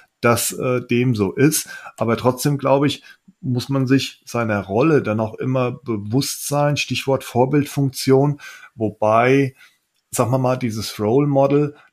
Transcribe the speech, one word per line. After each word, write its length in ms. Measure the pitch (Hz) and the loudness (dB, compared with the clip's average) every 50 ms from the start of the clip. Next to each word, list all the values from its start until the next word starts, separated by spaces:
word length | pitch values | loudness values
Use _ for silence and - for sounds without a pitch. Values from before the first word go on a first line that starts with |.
| - _ _ _ | -20 _ _ _
dass, 300 | - 117 117 - - - | 0 2 2 2 -2 -4
äh, 280 | - - - 131 123 123 120 | -6 -4 -4 -2 -2 -2 -2
dem 280 | - 120 120 123 131 123 | 0 0 2 2 2 2
so 180 | 104 101 92 | 2 0 0
ist. 360 | - - 131 156 151 - - - - - - - - | 2 2 2 2 2 0 -4 -10 -14 -18 -18 -14 -8
Aber 200 | - 113 113 117 | -4 -2 -2 0
trotzdem, 420 | 110 104 127 127 - - 147 147 135 | 0 0 0 0 0 0 -2 -2 0
glaub 260 | 143 135 135 139 147 | 2 2 2 2 2
ich, 180 | 143 - - - - - _ _ - _ _ | 0 -2 -4 -10 -20 -20 _ _ -20 _ _
muss 280 | - 139 120 123 - - | -6 -4 -4 -4 -4 -2
man 160 | 139 135 135 | -2 -2 2
sich 360 | 123 135 135 131 - - _ _ | 2 2 2 2 -2 -8 _ _
seiner 340 | - - 120 117 110 107 101 | -8 -6 -4 -2 -2 -2 -2
Rolle 420 | 95 92 98 110 139 160 156 135 | -4 -2 0 2 2 4 4 2
dann 160 | 98 107 107 110 | 2 0 -2 -2
auch 160 | 113 107 - | -2 -4 -4
immer 380 | - - 131 131 131 123 123 | -6 -4 -2 -2 0 -2 -2
bewusst 720 | 127 131 - 123 113 104 101 104 110 135 135 - - - - | -4 -6 -6 -6 -6 -6 -4 -2 -2 -2 -2 -2 -6 -10 -8
sein, 300 | - 143 147 147 147 147 | -4 -2 0 0 0 0
Stichwort 480 | 131 - - 123 - - - 135 127 - | -2 -4 -4 -6 -4 -2 -2 -2 -2 -4
Vorbildfunktion, 1120 | - - 123 127 131 147 147 139 - - 143 139 135 131 - - 135 131 135 139 147 143 143 - - - - - - _ | -2 0 2 2 4 2 0 0 0 -2 -2 -2 -2 -2 -2 0 2 4 4 4 2 0 -4 -8 -18 -20 -20 -20 -20 _
wobei, 800 | 123 113 104 95 - 107 107 107 117 123 127 131 139 135 127 - _ - _ _ _ _ _ _ _ _ _ | -6 -6 -6 -4 0 0 2 4 4 4 4 4 2 2 0 -4 _ -20 _ _ _ _ _ _ _ _ _
sagen 200 | - - 123 110 | -2 -2 0 0
wir 60 | 131 131 | 0 0
mal, 180 | 131 127 127 | 0 0 0
dieses 420 | 127 131 117 107 110 101 - - - | -2 -2 -4 -4 -6 -8 -8 -6 -2
Role 280 | 104 104 117 139 147 147 | 0 2 2 2 2 2
Model 460 | 139 135 139 139 139 143 147 147 147 - _ _ | 2 2 2 4 4 2 2 0 -4 -10 _ _